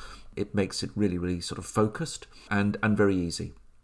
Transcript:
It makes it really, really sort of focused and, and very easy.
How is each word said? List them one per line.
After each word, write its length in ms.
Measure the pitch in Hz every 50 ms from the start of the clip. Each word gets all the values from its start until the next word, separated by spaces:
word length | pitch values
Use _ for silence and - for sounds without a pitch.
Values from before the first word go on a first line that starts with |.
| - - - - - - -
It 200 | - 101 - -
makes 280 | 107 98 92 - - -
it 80 | - -
really, 240 | - 104 98 87 87
really 240 | 85 90 90 87 82
sort 160 | - - -
of 80 | 90
focused 600 | - - - 107 107 - - 165 - - - - - - - - -
and, 280 | 104 101 101 104 104 - -
and 140 | 110 104
very 200 | 101 104 98 98
easy. 360 | 92 87 85 82 - 82 82 - - - - - -